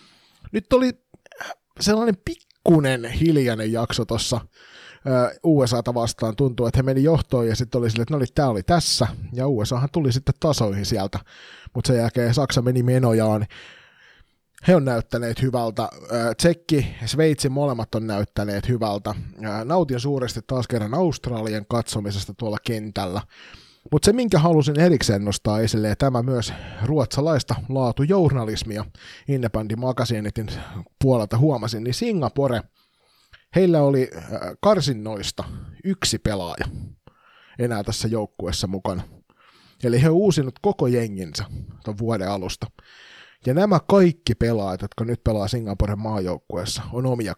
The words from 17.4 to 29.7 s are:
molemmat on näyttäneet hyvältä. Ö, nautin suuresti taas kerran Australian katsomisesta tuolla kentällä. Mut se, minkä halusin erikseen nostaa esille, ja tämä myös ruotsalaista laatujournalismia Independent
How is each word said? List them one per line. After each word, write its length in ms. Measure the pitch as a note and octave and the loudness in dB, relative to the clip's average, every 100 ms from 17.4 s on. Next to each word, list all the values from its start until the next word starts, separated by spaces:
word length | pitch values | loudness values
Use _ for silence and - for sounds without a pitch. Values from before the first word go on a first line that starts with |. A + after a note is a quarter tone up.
| C#3 | 0
molemmat 460 | C3 C#3+ A#2 A2 A2 | 0 -2 -2 -4 -4
on 120 | A2 | -4
näyttäneet 640 | G2+ G#2 - G#2 G2+ - | -2 -2 -4 -4 -4 -2
hyvältä. 400 | A#2+ G#2+ G2+ G#2 | -2 0 -4 -6
Ö, 560 | G#2 - - A2 G#2 A#2 | -8 -10 -10 -8 -6 0
nautin 340 | F3+ D3+ B2 | 0 0 -2
suuresti 400 | C3+ C#3 A#2+ A#2 - | -2 -2 -4 -6 -6
taas 200 | C3 A#2 | -4 -2
kerran 260 | B2 G#2+ | -2 -2
Australian 720 | C#3 F3+ - - A#2 A2 G#2+ G2+ | 0 0 -2 -6 -4 -4 -6 -2
katsomisesta 640 | A#2+ A2+ A#2 G#2 G2+ G2 | -4 -2 -4 -4 -6 -8
tuolla 240 | G2+ A2 G#2 | -8 -6 -6
kentällä. 580 | - A2+ G#2+ G2 G2 F#2+ - - - - - _ - | -4 -6 -6 -6 -4 -6 -8 -16 -20 -20 -20 _ -2
Mut 120 | D3+ | 2
se, 100 | - | 4
minkä 260 | A#3 A#3+ E3+ | 4 4 4
halusin 400 | E3 D#3 C#3 D3 | 4 4 4 4
erikseen 460 | F3 D#3 - G2+ G2+ | 4 4 2 0 0
nostaa 340 | G2+ A2+ G#2+ | -2 0 0
esille, 280 | A2+ A2+ G#2+ | 0 0 0
ja 80 | G#2 | 0
tämä 280 | C#3 B2+ | 0 0
myös 300 | B2 B2+ A2+ - - - | 0 -2 -4 -8 -12 -6
ruotsalaista 720 | G#2 D3+ A2+ - D3+ D3 - B2 - | -2 0 0 0 0 0 0 -6 -4
laatujournalismia 1160 | C3+ B2+ A2+ C#3+ G3 D#3 C3+ A2 G#2 A2 G#2 G#2+ - - - - | -2 -2 0 2 4 4 2 -2 -6 -6 -8 -8 -14 -20 -16 -4
Independent 520 | C#3 A#2 A2 A2 | -2 0 -2 -4